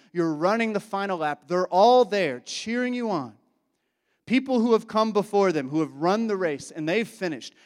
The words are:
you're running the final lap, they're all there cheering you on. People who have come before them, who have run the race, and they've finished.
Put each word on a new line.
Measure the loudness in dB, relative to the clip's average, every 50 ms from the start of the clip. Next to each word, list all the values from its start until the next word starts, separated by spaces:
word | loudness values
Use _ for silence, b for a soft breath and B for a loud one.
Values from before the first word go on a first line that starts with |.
| B B B
you're | -2 0 0 0
running | 0 0 2 2 2 0 -2 -2
the | -4
final | -6 -6 -6 -4 -4 -4 -4 -2
lap, | -2 -4 -4 -6 _ -4
they're | -2 -2 0 2
all | 4 6 6 8 8 6 6
there | 4 2 0 0 0 -2 -4
cheering | -8 -12 -12 -10 -8 -6 -4 -4 -2 -4 -4
you | -4 -4 -4
on. | -4 -4 -4 -8 -12 _ _ _ _ _ _ _ _ _ _ _ _ _ _ _ _ _ _
People | 0 0 0 2 2 2 2
who | 2 4 2
have | 2 0
come | 0 -2 0 0 0 0
before | -2 -2 0 2 2 2 2 2
them, | 0 -2 -2
who | -2 -2
have | -2 -2 -4
run | -2 0 0 0 0 0
the | -2 -2
race, | -2 -2 -2 -4 -6 -10 -12
and | -12 -8 -4
they've | -2 -2 -2 -2 -4
finished. | -6 -8 -8 -8 -8 -8 -12 -16 -20 b b